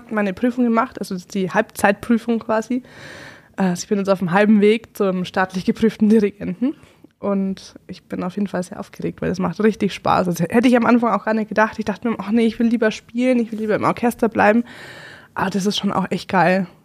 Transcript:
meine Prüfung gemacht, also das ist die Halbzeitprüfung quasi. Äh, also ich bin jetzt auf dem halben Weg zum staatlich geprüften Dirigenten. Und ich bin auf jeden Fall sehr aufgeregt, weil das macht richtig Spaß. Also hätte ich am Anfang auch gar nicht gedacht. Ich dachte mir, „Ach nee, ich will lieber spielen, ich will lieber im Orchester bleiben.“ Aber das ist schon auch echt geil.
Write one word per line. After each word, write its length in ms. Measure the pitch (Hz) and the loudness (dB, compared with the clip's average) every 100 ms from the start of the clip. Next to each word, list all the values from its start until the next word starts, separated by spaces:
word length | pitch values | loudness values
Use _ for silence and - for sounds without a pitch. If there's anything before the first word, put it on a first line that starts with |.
| - | -2
meine 240 | 214 202 | -2 -2
Prüfung 300 | 185 247 247 | -2 -2 0
gemacht, 360 | 240 226 247 - | 0 2 -2 -6
also 160 | 196 185 | -8 -10
das 80 | |
ist 100 | - | -6
die 180 | 202 180 | -4 -2
Halbzeitprüfung 880 | 208 226 - 202 208 - 226 - 226 | -2 -4 0 0 0 0 0 0 -4
quasi. 440 | - 220 - 247 - - - - - - _ - | -2 -4 -2 -6 -8 -18 -20 -18 -20 -20 _ -2
Äh, 60 | |
also 200 | 190 175 | -2 -2
ich 60 | - | -2
bin 80 | 202 | 0
jetzt 120 | 196 | 0
auf 100 | 190 | 0
dem 120 | 175 | 2
halben 300 | 190 214 214 | 4 6 6
Weg 340 | 208 226 - - | 6 4 -2 -2
zum 280 | 196 185 180 | -2 -2 -4
staatlich 400 | 196 185 185 226 | -2 -2 -2 -4
geprüften 440 | - 220 - 208 | 0 0 2 4
Dirigenten. 680 | 220 202 - 175 175 262 - - _ - _ | 4 4 -2 -8 -4 -4 -6 -14 _ -20 _
Und 540 | 202 196 190 190 - - - | -4 -2 -2 -6 -14 -20 -18
ich 160 | 185 | -18
bin 200 | - 185 | -12 -8
auf 120 | 180 196 | -6 -6
jeden 120 | 202 | -4
Fall 140 | 180 | -6
sehr 180 | 180 185 | -8 -10
aufgeregt, 420 | - - 170 - | -16 -10 -8 -6
weil 60 | 165 | -6
das 100 | 180 | -2
macht 200 | 180 165 | -4 0
richtig 320 | 214 202 202 | 0 0 -2
Spaß. 340 | - - - 180 | -2 0 0 0
Also 160 | 170 170 | -2 0
hätte 180 | 240 247 | 2 4
ich 100 | 233 | 4
am 80 | 226 | 4
Anfang 260 | 240 233 | 2 2
auch 120 | 202 220 | -2 -2
gar 80 | |
nicht 160 | 220 214 | -4 -2
gedacht. 300 | 214 214 - | 0 0 -2
Ich 60 | 214 | -6
dachte 220 | 190 233 | -4 -4
mir, 80 | 208 | -4
„Ach 100 | 202 | 0
nee, 160 | 233 226 | 2 2
ich 140 | 220 | 2
will 80 | 233 | 0
lieber 240 | 233 220 | 2 0
spielen, 480 | - - 233 254 240 | -2 -8 -2 2 2
ich 120 | 220 | 0
will 80 | 214 | -4
lieber 140 | 214 175 | -2 0
im 80 | 135 | 0
Orchester 440 | 185 240 - 226 | 0 -2 0 0
bleiben.“ 340 | 208 202 233 - - - - - - - | 2 4 4 0 -8 -20 -20 -20 -20 -12
Aber 160 | - 185 | -6 -4
das 160 | 202 202 | -2 -2
ist 120 | - | -2
schon 140 | 202 | -2
auch 140 | - 180 | -2 -2
echt 180 | 190 - | -4 -2
geil. 380 | 185 165 190 180 - | 2 2 2 -2 -10